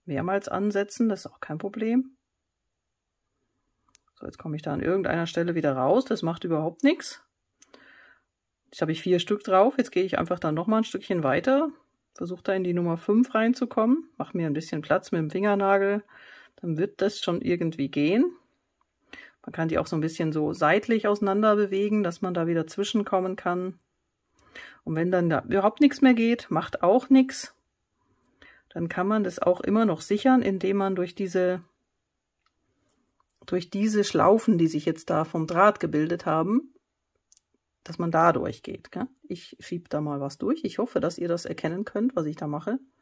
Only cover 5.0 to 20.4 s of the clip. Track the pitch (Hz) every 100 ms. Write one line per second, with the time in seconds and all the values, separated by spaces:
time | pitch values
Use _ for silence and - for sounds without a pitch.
5 | 180 170 165 - 170 170 147 131 131 220
6 | 262 170 165 170 180 156 160 - 277 339
7 | - - _ _ _ _ _ - - -
8 | - _ _ _ _ _ _ - 160 160
9 | 185 180 170 208 - 190 226 277 226 180
10 | 190 - 170 180 160 156 185 220 220 196
11 | - 180 147 139 262 277 311 - _ _
12 | _ - 175 180 - 190 180 175 175 165
13 | - 214 254 220 226 247 247 - 220 302
14 | - - 151 175 160 147 160 156 - 180
15 | - 170 156 185 208 202 196 196 196 208
16 | - - - - - _ 175 156 202 -
17 | 196 - - 175 - 175 165 160 135 143
18 | 147 214 349 - _ _ _ _ _ _
19 | _ - - _ - - 160 160 - 160
20 | 160 160 160 151